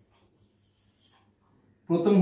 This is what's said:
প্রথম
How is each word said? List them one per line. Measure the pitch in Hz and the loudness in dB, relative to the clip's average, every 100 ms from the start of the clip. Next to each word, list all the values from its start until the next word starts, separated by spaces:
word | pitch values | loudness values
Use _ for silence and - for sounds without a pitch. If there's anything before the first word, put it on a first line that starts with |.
| _ _ _ _ _ _ _ _ _ _ - _ _ _ _ _ _ _ - | _ _ _ _ _ _ _ _ _ _ -20 _ _ _ _ _ _ _ -8
প্রথম | 170 208 196 | -4 0 0